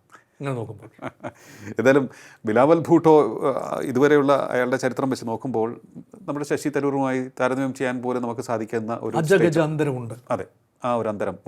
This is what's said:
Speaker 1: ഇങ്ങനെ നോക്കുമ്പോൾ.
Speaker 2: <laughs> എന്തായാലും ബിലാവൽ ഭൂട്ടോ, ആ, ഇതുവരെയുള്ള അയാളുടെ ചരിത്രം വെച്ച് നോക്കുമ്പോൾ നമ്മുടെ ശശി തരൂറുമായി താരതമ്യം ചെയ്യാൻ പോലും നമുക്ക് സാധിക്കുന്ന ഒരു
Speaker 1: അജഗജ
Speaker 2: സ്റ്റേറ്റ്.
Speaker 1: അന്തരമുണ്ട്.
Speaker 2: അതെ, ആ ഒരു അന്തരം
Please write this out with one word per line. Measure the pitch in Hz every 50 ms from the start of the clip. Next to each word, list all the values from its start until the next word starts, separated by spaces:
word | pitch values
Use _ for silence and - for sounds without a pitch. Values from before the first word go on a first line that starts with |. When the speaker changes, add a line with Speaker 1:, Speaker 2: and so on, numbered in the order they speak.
| _ _ _ - _ _ _ _
Speaker 1:
ഇങ്ങനെ | 139 139 131 120
നോക്കുമ്പോൾ. | 110 - - - - - - - - 127 - _ - 123 -
Speaker 2:
<laughs> | _ - - - - 104 101 107 -
എന്തായാലും | 113 131 135 143 131 - - - - - - _ - 110
ബിലാവൽ | 107 120 131 147 170 170 151 -
ഭൂട്ടോ, | 170 160 - 160 156 151 135 117 110 - - 143
ആ, | 127 - - - - - - 151
ഇതുവരെയുള്ള | 120 123 143 143 151 147 139 139 143 135 - - -
അയാളുടെ | 127 123 123 131 127 -
ചരിത്രം | 127 117 - 135 135 123
വെച്ച് | - 113 117
നോക്കുമ്പോൾ | 113 110 - 135 117 117 110 117 120 - - _ _ - - _ - - - -
നമ്മുടെ | 143 147 147 143
ശശി | 156 139 - 151 139
തരൂറുമായി | 147 139 143 135 139 135 131 131 131 127 131 - -
താരതമ്യം | 127 127 131 131 135 131 123 -
ചെയ്യാൻ | 139 127 127 127 120
പോലും | 123 123 123 123
നമുക്ക് | 120 113 110 110 -
സാധിക്കുന്ന | 120 110 113 104 - 113 113 107 117 117 117
ഒരു | 117 110 160
Speaker 1:
അജഗജ | 165 151 196 190
Speaker 2:
സ്റ്റേറ്റ്. | 160 175 151 165 160 151
Speaker 1:
അന്തരമുണ്ട്. | 156 151 156 143 131 123 120 113 113 - - _ 123
Speaker 2:
അതെ, | 98 92 - _ _ _ _ _ _ - 123
ആ | 120 117
ഒരു | 110 110 104
അന്തരം | 98 107 98 90 92 _